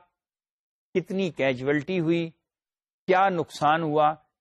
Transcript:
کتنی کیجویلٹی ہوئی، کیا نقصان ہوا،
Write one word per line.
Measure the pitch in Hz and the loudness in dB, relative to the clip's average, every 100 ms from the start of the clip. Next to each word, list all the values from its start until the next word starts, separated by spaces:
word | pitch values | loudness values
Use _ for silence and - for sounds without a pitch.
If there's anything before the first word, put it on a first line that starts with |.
| _ _ _ _ _ _ _ _ _ 185 | _ _ _ _ _ _ _ _ _ -6
کتنی | 170 190 185 | -4 -4 -4
کیجویلٹی | 139 135 123 131 147 143 185 | -2 -2 -2 -2 -2 -2 -2
ہوئی، | 160 170 165 - _ _ _ _ _ _ - | 0 -2 -4 -12 _ _ _ _ _ _ 0
کیا | 185 196 | 4 4
نقصان | 175 143 - 147 160 | 0 -4 -2 0 2
ہوا، | 156 151 151 156 _ _ | 0 2 2 0 _ _